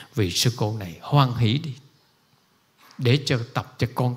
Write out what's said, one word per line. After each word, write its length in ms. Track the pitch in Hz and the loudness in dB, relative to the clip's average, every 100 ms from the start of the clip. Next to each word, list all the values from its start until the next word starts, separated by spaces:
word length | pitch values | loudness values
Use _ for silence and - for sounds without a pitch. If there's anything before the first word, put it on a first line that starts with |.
| - - | -6 -2
vì 160 | 92 | 0
sư 200 | 87 123 117 | 2 0 0
cô 200 | 107 110 | -2 -4
này 220 | 92 80 | -8 -12
hoan 320 | - 147 131 113 | 0 4 4 2
hỷ 200 | 113 117 | 0 0
đi, 180 | 165 123 - _ _ _ _ _ _ _ _ _ - - | -4 -10 -16 _ _ _ _ _ _ _ _ _ -20 -4
để 260 | 123 147 156 | 2 2 2
cho 140 | 123 117 | -2 -2
tập 220 | 113 - - | -8 -8 -4
cho 100 | 117 - | -4 0
con 200 | 123 | -2